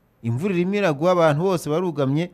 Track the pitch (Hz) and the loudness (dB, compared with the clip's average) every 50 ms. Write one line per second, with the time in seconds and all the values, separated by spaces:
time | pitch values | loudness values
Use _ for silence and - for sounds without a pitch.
0 | _ _ _ _ - 117 117 123 170 208 185 170 180 185 202 208 202 170 151 135 | _ _ _ _ -6 -4 -4 -2 -2 -2 0 0 0 0 0 0 0 0 0 0
1 | 160 180 180 175 165 160 147 147 180 196 185 165 - 147 151 170 185 180 151 143 | 0 2 4 4 4 4 2 2 0 0 -2 -2 -2 -2 -2 -2 -2 -2 -2 -2
2 | 139 131 139 156 175 175 | 0 0 0 -2 -2 -4